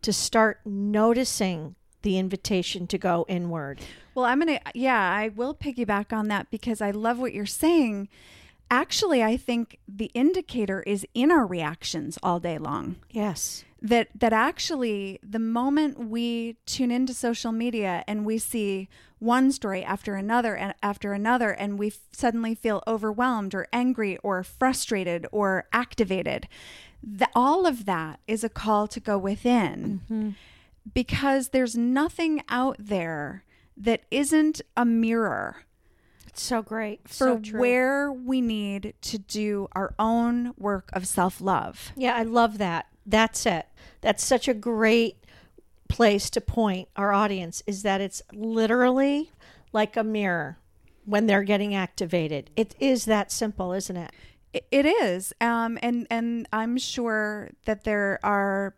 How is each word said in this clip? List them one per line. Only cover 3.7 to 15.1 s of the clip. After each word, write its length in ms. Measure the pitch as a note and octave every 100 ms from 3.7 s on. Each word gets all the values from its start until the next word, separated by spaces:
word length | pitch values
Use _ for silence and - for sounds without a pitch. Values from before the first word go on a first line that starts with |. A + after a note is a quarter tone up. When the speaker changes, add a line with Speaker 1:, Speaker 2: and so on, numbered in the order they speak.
| C#3 - - -
Speaker 2:
Well, 100 | -
I'm 140 | B3 C4+
gonna, 220 | E4 C#4+ -
yeah, 380 | - C4 A#3+ F#3
I 160 | G3 G#3+
will 260 | G#3 B3
piggyback 580 | - D4 B3 A3 G3+ G#3 A3
on 120 | G#3+
that 220 | G3+ -
because 300 | A3 - A3
I 100 | G#3
love 260 | G3+ A3+ A#3+
what 140 | B3+
you're 120 | - G3+
saying. 640 | - D#4 E4+ B3 G#3 G3 _ - - - _ _
Actually, 520 | B3 E4+ - G#4 C4+
I 140 | A3 B3
think 420 | - A#3 A#3 - -
the 220 | G3 A3
indicator 680 | A#3 C#4 F#4 D#4 B3 G3+ F#3+
is 240 | - G3+ G3
in 160 | A#3 C4+
our 140 | E4+ G#3+
reactions 720 | F3 D3+ E3 - A3+ - -
all 160 | - F3
day 200 | F3 D#3
long. 380 | D3+ C#3+ C#2+ F3+ _
Speaker 1:
Yes. 540 | A3+ G#3 - - - - _
Speaker 2:
That, 280 | G#3+ A#3+ A3+
that 180 | - A#3
actually 840 | A3 B3+ F4+ - D#4 A#3+ G#3 G3